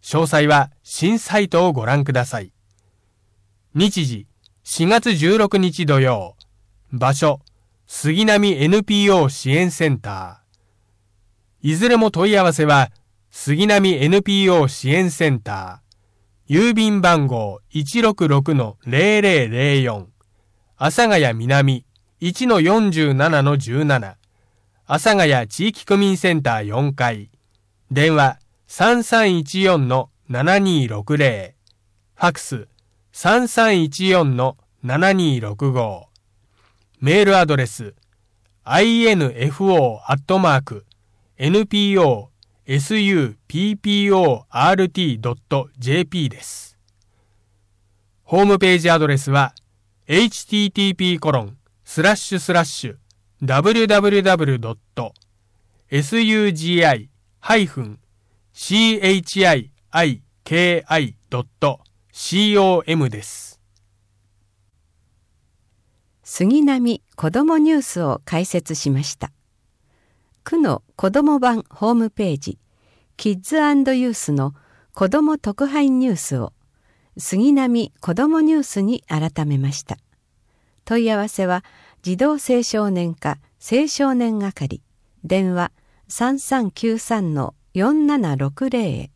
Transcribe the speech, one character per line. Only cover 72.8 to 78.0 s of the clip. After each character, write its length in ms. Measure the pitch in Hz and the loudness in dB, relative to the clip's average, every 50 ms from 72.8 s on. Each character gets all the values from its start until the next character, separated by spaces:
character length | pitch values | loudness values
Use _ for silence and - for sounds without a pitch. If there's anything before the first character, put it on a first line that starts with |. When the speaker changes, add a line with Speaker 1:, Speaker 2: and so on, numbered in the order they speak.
| _ _ _ _ _ _ _ | _ _ _ _ _ _ _
Speaker 2:
キ 180 | - - 214 202 | -6 -4 -4 -4
ッ 80 | 185 | -4
ズ 200 | 185 - 302 311 | -6 -4 0 0
ア 140 | 302 294 294 | 2 2 2
ン 80 | 277 269 | 2 2
ド 100 | 269 262 | 2 0
ユ 160 | 254 254 247 | 0 -2 -2
ー 40 | 226 | -4
ス 160 | - - - | -6 -4 -4
の 240 | 147 139 135 143 143 _ _ _ _ _ _ _ _ | -2 -2 -2 -4 -6 _ _ _ _ _ _ _ _
子 120 | - 196 185 | -2 -2 0
ど 120 | 196 294 | 2 2
も 160 | 302 302 311 | 2 2 0
特 280 | 294 - 214 202 - 277 | -2 -4 -6 -4 -2 -4
派 180 | 277 277 302 285 | -2 0 0 0
員 160 | 269 262 254 | 2 2 0
ニ 100 | 262 254 | 0 0
ュ 20 | 208 | -2
ー 20 | |
ス 240 | 160 - - 143 127 | -4 -4 -6 -6 -6
を 120 | 113 - _ _ _ _ _ _ _ _ _ _ _ _ _ | -6 -8 _ _ _ _ _ _ _ _ _ _ _ _ _
杉 380 | 185 - - 185 190 226 285 285 | -14 -10 -4 -2 0 2 2 2
並 400 | 277 262 247 240 233 - - _ _ | 2 2 0 0 -2 -2 -4 _ _